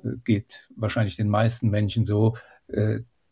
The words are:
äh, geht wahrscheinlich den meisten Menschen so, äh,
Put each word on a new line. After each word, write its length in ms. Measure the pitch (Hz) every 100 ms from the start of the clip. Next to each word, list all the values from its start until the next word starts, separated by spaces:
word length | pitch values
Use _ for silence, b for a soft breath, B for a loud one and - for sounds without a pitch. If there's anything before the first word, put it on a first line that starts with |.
äh, 140 | 117 123 -
geht 440 | 104 - - - -
wahrscheinlich 400 | 107 120 101 -
den 140 | 104
meisten 400 | 104 117 117 113
Menschen 340 | 104 104 113
so, 320 | 98 104 113 117 B B -
äh, 320 | - 107 110 - _ _